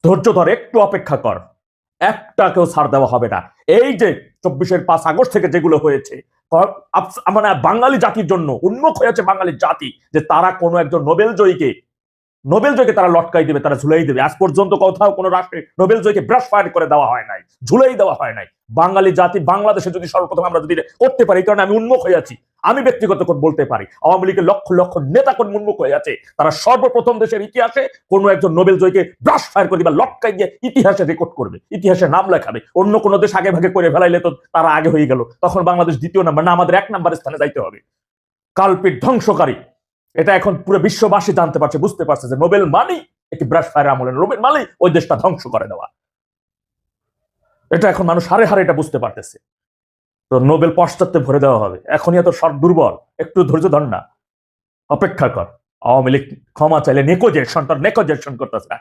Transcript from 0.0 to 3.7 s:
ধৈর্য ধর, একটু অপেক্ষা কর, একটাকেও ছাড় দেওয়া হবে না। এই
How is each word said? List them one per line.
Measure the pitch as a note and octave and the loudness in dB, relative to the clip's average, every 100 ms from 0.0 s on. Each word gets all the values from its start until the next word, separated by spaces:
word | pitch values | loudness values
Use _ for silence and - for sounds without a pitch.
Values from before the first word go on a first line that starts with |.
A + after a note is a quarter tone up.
| E3 | 2
ধৈর্য | F#3+ G3+ | 2 2
ধর, | F#3+ E3 | 2 2
একটু | G#3 - A3+ | 0 -2 0
অপেক্ষা | G3+ G3 - C#3+ | 0 0 -4 -4
কর, | A#2 F2+ - _ _ _ _ _ | -4 -6 -10 _ _ _ _ _
একটাকেও | F#3 A3 - - F#3+ F3+ E3+ | -2 -2 -8 -2 0 2 0
ছাড় | - D3 | 0 0
দেওয়া | C#3 B2+ | 2 2
হবে | A#2+ A2+ | 0 -2
না। | G2+ - _ | -4 -8 _
এই | - | 2